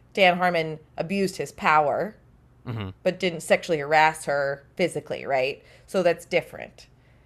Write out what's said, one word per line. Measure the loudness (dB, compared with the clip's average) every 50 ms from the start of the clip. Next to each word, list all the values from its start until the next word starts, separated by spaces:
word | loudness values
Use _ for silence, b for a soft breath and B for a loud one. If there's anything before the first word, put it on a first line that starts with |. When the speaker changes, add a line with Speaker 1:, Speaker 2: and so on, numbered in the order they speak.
| _ _ 0
Speaker 1:
Dan | 4 4 4 4
Harmon | 4 0 0 0 0 -2 -4 -6 -10 -14 _ _ -8
abused | -6 -4 -2 -2 -2 -2 -2 -6
his | -8 -10
power, | -8 -2 0 4 4 4 4 2 0 0 -2 -4 -8 -12 _ _ _ _ _ _ _ _ _
Speaker 2:
Mm-hmm. | -10 -8 -8 -8 -10 -10 -4
Speaker 1:
but | -4 -4 -2 -2
didn't | -2 -4 -4 -6
sexually | 0 0 0 0 2 0 -2 -2
harass | 0 2 4 6 6 4 4 0 -4
her | -2 -2 0 -2 -2 -4 -6 -10 _ _
physically, | -2 -2 -2 -2 -6 -8 -8 -10 -8 -4
right? | -2 0 0 0 -2 -4 -8 b b b b b
So | -6 -4 0 2
that's | 2 0 0 -4
different. | -4 -2 -2 -2 -4 -10 -16 -16 -18 -18 -20 -20 _ _ b b b b b b